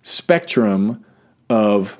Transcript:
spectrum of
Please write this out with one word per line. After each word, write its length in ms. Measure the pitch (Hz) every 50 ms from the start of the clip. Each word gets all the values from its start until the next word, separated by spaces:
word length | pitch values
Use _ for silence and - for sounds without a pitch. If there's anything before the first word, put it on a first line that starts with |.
spectrum 1000 | _ - - - - - 175 170 170 - - 127 113 104 98 95 98 107 120 - - _ _ _ _ _ _ _ _ _
of 480 | 120 110 107 104 101 101 95 98 -